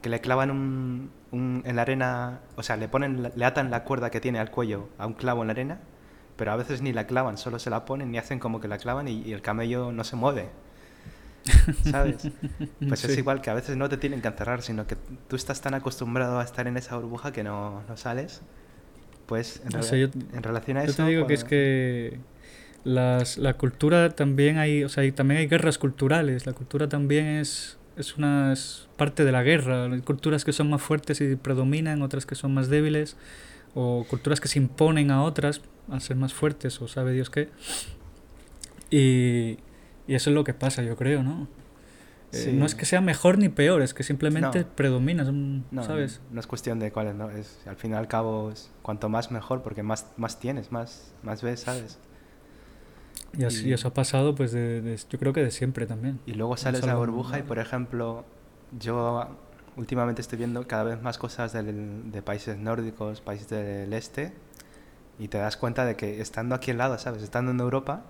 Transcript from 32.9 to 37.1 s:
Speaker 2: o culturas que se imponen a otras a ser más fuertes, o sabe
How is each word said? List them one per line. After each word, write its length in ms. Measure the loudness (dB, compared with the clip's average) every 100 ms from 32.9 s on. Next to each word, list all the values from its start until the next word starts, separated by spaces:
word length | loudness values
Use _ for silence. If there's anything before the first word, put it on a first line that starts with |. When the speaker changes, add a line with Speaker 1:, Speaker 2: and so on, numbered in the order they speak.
| 2 -2 -8 -18 -18 -18 -20 -8
Speaker 2:
o 300 | -2 0 0 0
culturas 320 | -2 0 0
que 80 | 2
se 100 | 2
imponen 520 | 2 4 4 6 6
a 100 | 4
otras 380 | 4 2 0 -2 -10 -18 -8
a 100 | -8
ser 160 | -2 0
más 180 | 0
fuertes, 460 | 2 0 0 -6 -6
o 60 | -8
sabe 240 | -2 0